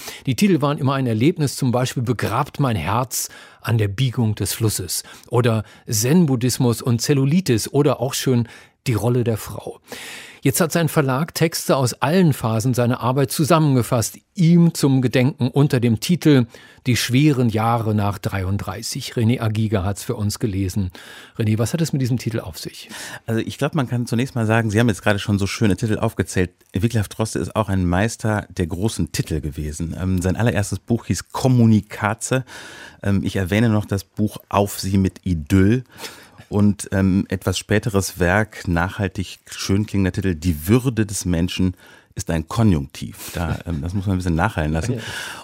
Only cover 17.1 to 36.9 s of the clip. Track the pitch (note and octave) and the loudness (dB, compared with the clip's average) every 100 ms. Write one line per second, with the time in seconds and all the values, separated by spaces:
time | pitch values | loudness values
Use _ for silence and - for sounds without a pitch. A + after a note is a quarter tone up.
17.1 | B2 D3+ B2+ B2 A2 A2+ A#2+ A2 G#2+ G2+ | 4 4 4 2 2 0 0 0 2 0
18.1 | G2 - G2+ F#2 G2 - F2+ - C#3 - | -2 -4 -4 -2 -4 -6 -10 -8 -10 -6
19.1 | - A2+ B2 A2 A2+ A2 G#2 F#2+ G2 - | 0 0 2 0 0 0 0 -2 -4 -6
20.1 | A2+ G#2 - A#2 F#2+ F#2+ G#2+ F#2 - - | -4 -4 -2 -4 -2 -2 -2 -4 -6 -20
21.1 | - - - A2 A2 A#2 E3 D#3 D3 B2 | -20 -14 -4 0 0 0 -2 -2 -2 0
22.1 | B2+ A#2+ A2+ - - - - - - - | -2 -2 -6 -8 -10 -14 -16 -18 -14 -14
23.1 | - - A2+ G#2+ - C#3+ E3 B2+ B2 A#2 | -12 -6 -4 -4 -4 -4 -2 -2 -2 -2
24.1 | A#2 B2+ A#2+ A2 A2+ A2+ G2+ A#2+ G2 G#2 | -2 -2 -2 2 2 2 2 2 2 0
25.1 | G2+ - G2+ G2 - A2 F2+ A2 G#2+ A2 | 0 2 0 0 0 2 2 0 0 -2
26.1 | - G2 - F2+ _ _ G2 A#2 A2+ G2 | -2 -2 0 -2 _ _ -2 0 0 -2
27.1 | - A2 - F2 - G#2 F#2+ F2 F2+ A2+ | -4 -4 -2 -4 -2 0 0 2 2 0
28.1 | - A2 G#2 - - E2+ F2 A2 - E2 | -2 -4 -2 -4 -4 -4 -2 -2 -2 -4
29.1 | - - D#2 D2+ C#2 D2+ D#2 E2 - F#2 | -4 -4 -4 -4 -6 -6 -6 -8 -4 -2
30.1 | F#2 F2+ E2+ A#2 E2+ G2+ G2+ - A#2 - | 0 0 0 0 0 -2 -4 -2 -2 -2
31.1 | F#2+ - - C3 B2 A2+ G#2+ - - G#2 | -6 -6 -2 2 4 6 4 2 -2 -2
32.1 | A2 - C3 - - - - - - - | -2 -2 -4 -4 -14 -18 -20 -20 -6 0
33.1 | G2 - G2 F2+ G#2 A#2+ G#2+ - G2 - | 0 0 -2 0 2 4 2 0 -4 -6
34.1 | - G#2+ - - G2 G2+ - G2 G2 F#2+ | -4 -4 -4 -2 0 0 -2 0 2 2
35.1 | - F2+ E2 C#2+ F#2+ F#2+ B2+ - - - | 0 -4 -4 2 4 4 2 -2 -16 -18
36.1 | - - - - G#2 G#2 G2 - | -18 -20 -20 -4 2 2 2 -2